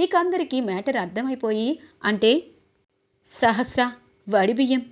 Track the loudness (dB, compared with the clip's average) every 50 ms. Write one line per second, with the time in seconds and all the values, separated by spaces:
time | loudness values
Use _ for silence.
0 | -2 2 2 0 2 2 0 -2 -2 -2 -2 -2 -2 -2 -4 -4 -4 -2 -2 -2
1 | -4 -4 -6 -6 -4 -4 -4 -4 -2 -2 -2 0 -2 -2 -4 -6 -8 -18 _ _
2 | -4 -2 0 2 4 4 4 2 0 -6 _ _ _ _ _ _ _ _ _ _
3 | _ _ _ _ _ -20 -4 0 2 2 2 2 -2 -2 -2 -2 -2 -2 -4 -12
4 | _ _ _ _ _ 0 2 2 4 4 2 2 2 2 2 -2 -2 -6